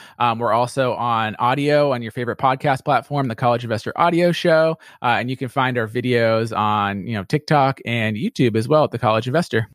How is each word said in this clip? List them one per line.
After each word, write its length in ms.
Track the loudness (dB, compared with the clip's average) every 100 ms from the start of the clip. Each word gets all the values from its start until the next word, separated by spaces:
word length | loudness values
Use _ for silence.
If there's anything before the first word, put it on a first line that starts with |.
| -12 -2
Um, 180 | -2 0
we're 160 | 0
also 400 | 0 0 0 -2
on 420 | -2 -2 0 -2 -2
audio 560 | 0 0 2 2 2
on 100 | 0
your 80 | -4
favorite 260 | -6 -6 -2
podcast 480 | 0 0 0 -2 0
platform, 420 | 0 0 -4 -2
the 80 | 0
College 280 | 0 0
Investor 280 | 0 -6 -4 0
Audio 360 | 2 4 2
Show, 460 | 2 2 4 2 -2 -10 -6
uh, 160 | 0 0
and 140 | 0
you 60 | -6
can 100 | -6
find 320 | 0 0 0
our 80 | -2
videos 680 | -2 0 2 2 2 0 0
on, 520 | 0 2 0 -2 -6
you 60 |
know, 100 | -6
TikTok 560 | -4 -4 2 2 2 0 -4
and 320 | -2 -2 -2
YouTube 380 | -4 0 2 2
as 120 | 2
well 160 | 2
at 80 | 2
The 80 | 0
College 260 | 0 0 0
Investor. 420 | -2 0 -2 -4